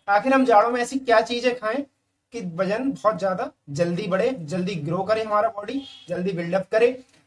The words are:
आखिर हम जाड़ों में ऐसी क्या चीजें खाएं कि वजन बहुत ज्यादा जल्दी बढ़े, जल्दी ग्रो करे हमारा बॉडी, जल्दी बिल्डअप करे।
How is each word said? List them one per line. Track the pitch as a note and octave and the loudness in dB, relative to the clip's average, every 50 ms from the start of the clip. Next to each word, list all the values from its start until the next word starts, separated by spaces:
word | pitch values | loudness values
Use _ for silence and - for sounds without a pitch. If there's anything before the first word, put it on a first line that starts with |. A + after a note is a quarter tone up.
| - - | -2 2
आखिर | G3+ G#3 G3+ C4 C4+ | 2 2 4 4 4
हम | C4+ C4 | 4 6
जाड़ों | B3+ A3+ G#3 G#3+ A#3 | 6 6 6 6 4
में | A#3+ B3 A#3+ | 2 -2 -2
ऐसी | A#3+ C4 C4+ | -2 -4 -6
क्या | - - A3+ A3 A#3 | 0 4 4 4 4
चीजें | A#3 B3 A#3+ A#3 B3+ A#3+ | 2 -2 -2 0 -2 -2
खाएं | B3 - G#3+ A3+ C#4 C#4+ - _ _ _ _ _ _ _ _ - | -2 -4 -4 -4 -4 -6 -8 _ _ _ _ _ _ _ _ -12
कि | A#3 F#3 F3+ D#3+ | -10 -10 -8 -4
वजन | E3 F#3+ F#3 G#3 A3+ C4 C4+ F3 | -4 -2 -2 -2 -2 -2 -4 -4
बहुत | - - G3 - E3+ | 0 0 0 0 0
ज्यादा | F#3 G3 F#3 F#3 B3 D4+ - _ _ - C#3+ | -2 -2 -2 -2 -6 -8 -10 _ _ -8 -2
जल्दी | C#3+ F3 F3 F3 D#3+ C#3+ | -2 0 0 0 -4 -4
बढ़े, | D3 F#3 F#3+ A3 B3+ | -2 0 0 0 0
जल्दी | C4 - E3 C#3+ E3+ F#3 F3+ F#3+ G#3 | -2 -2 -8 -6 -4 -4 -2 -2 -4
ग्रो | D#3+ C#3+ D3 E3 F#3 F#3+ | -4 -4 -4 -4 -2 0
करे | G3 A3 A3 A3 | 0 0 0 0
हमारा | G#3+ G#3 G#3 G#3+ A3+ | 0 0 2 2 0
बॉडी, | - G3+ G3+ G#3 B3+ C#4 C4+ - - - - - | -2 -4 -10 -6 -6 -8 -8 -10 -18 -18 -10 -8
जल्दी | F3 E3+ F3+ F#3+ F#3+ | -6 -4 -4 -4 -4
बिल्डअप | E3 F3 E3+ F3 F#3+ F#3 - | -4 -4 -2 -2 -2 -2 0
करे। | - A3 A#3 B3+ B3+ - - _ _ _ _ | 2 4 4 2 2 0 -12 _ _ _ _